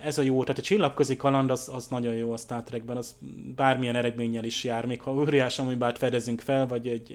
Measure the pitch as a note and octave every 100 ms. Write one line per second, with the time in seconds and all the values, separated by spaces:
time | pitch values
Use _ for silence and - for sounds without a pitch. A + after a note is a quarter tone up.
0 | D3+ D3 C3 C3 B2+ C3+ - G3+ C#3+ -
1 | C3 B2+ C#3 C3+ C3 B2+ - B2+ - B2+
2 | A#2+ A2+ A#2 A2+ - A#2+ A#2+ A#2+ A#2 B2
3 | A#2+ - - - - B2+ C3+ C3 B2 A#2+
4 | A#2+ A2+ A#2 A2+ A2+ - B2+ A#2 A#2+ A#2
5 | - C3+ D3 C#3+ B2+ - C3 B2 A#2+ A#2+
6 | B2+ B2 A#2 A#2 - C3+ B2+ B2 A#2+ A#2
7 | -